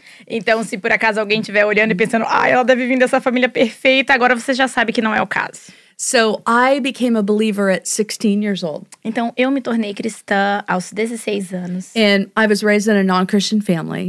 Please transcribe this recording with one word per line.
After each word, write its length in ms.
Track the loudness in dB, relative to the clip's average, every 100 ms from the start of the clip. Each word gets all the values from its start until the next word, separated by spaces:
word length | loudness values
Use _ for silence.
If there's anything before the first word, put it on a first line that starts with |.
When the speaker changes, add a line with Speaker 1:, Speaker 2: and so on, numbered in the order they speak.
| -20 -20 -8
Speaker 1:
Então, 340 | -6 0 0
se 140 | -2 -4
por 160 | -2
acaso 260 | 0 0 0
alguém 220 | 0 -2
tiver 240 | 0 0
olhando 280 | 2 2 2
e 20 |
pensando, 320 | 2 0 0 0
"Ah, 180 | 0 2
ela 160 | 2
deve 240 | 4 2 2
vir 120 | 2
dessa 240 | 2 2
família 260 | 0 0 0
perfeita", 640 | 0 -2 0 2 2 4
agora 240 | 2 2 2
você 160 | -2
já 160 | 0 0
sabe 240 | 0 -2
que 80 | 0
não 140 | 0
é 80 | 0
o 40 | -2
caso. 460 | -4 -6 -10 -20 -20 _ -10
Speaker 2:
So 380 | -2 2 2 0 0
I 320 | 2 4 2
became 340 | 0 -2 0 0
a 40 |
believer 460 | 2 0 0 0 0
at 180 | 0 -2
sixteen 560 | -4 -4 -2 0 0
years 200 | 0 -4
old. 220 | -6 -8 -14 -12
Speaker 1:
Então, 300 | -8 -4 -4 -2
eu 140 | 0
me 100 | 0
tornei 320 | -2 -2 -2
cristã 720 | -4 -8 -8 -2 0 2 -2 -2
aos 240 | -4 -4
dezesseis 600 | -6 -6 -6 -6 -6 -6
anos. 400 | -8 -8 -8 -6
Speaker 2:
And 340 | 0 2 2 0
I 120 | 0 2
was 140 | 2
raised 280 | 2 2 2
in 60 | 2
a 80 |
non-Christian 560 | 2 2 2 0 0 -2
family. 480 | 0 -2 -4 -6